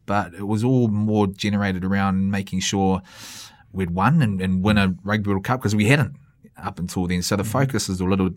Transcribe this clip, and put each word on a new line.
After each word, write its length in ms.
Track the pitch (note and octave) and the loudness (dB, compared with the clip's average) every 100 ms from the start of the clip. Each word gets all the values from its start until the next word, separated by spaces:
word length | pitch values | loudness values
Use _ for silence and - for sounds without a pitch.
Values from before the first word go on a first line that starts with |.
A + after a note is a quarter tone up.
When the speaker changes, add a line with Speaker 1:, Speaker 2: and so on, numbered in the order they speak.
| - | -4
Speaker 1:
but 260 | G2+ E2+ | -2 -2
it 140 | F#2 G2+ | -8 -4
was 160 | G#2+ | 0
all 240 | B2 C3 A2+ | 2 2 2
more 380 | G#2 G#2+ G#2+ G2 | 2 2 2 2
generated 580 | - G#2 G2+ G2+ F#2 | 0 -2 0 0 -2
around 460 | F#2+ G2 G2 F#2+ G2 | 0 0 2 2 0
making 300 | G2 G2 F#2 | -2 -4 -4
sure 420 | - G2+ F#2+ F#2 - - - - - - - | -2 0 2 0 -4 -20 -20 -18 -20 -20 -12
we'd 180 | F#2 F2 | -6 -4
won 320 | F2 A2 E3 | 2 4 4
and, 180 | A2 F#2+ | 2 0
and 220 | F#2+ F#2 | -2 0
win 160 | G#2 G#2+ | 2 2
a 160 | F#2+ F2 | 2 -2
Rugby 260 | G2 G#2 G2+ | -2 -2 0
World 160 | F#2+ | -2
Cup, 160 | G2 B2+ | -2 -2
'cause 140 | G2+ | 0
we 100 | G#2+ | 2
hadn't 300 | G#2 D3 A2 - - _ - - | 2 2 0 -6 -20 _ -20 -14
up 220 | G2 G2 | -12 -8
until 280 | F2 F#2+ F2+ | -6 -4 -2
then. 140 | F2+ | -2
So 160 | F2 G2+ | 0 -2
the 60 | |
Speaker 2:
Mm-hmm. 100 | A2 | 0
Speaker 1:
focus 380 | B2+ C3+ G#2+ - | 0 0 -2 -4
is 100 | F#2 | -2
a 60 | F2+ | 0
little, 240 | F#2+ F#2 | 2 0